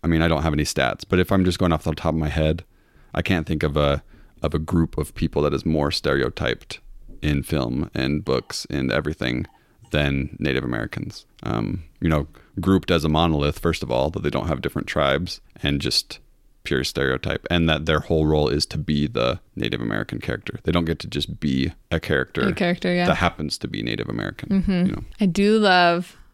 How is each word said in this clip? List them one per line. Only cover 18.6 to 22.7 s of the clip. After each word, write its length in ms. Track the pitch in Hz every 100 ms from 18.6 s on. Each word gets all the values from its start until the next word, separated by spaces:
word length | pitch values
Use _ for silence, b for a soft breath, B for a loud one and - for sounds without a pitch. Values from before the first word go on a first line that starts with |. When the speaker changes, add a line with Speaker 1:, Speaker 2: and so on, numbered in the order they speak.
Speaker 1:
to 140 | - 78
be 280 | 73 73 71
the 320 | 57 62 - -
Native 280 | - - -
American 360 | 57 53 52 -
character. 400 | - 58 - -
They 100 | -
don't 140 | 85 82
get 120 | 82
to 60 | -
just 320 | 71 69 78
be 320 | 73 67 69 - _
a 100 | 82
character 400 | - 73 - -
Speaker 2:
A 140 | -
character, 360 | - 175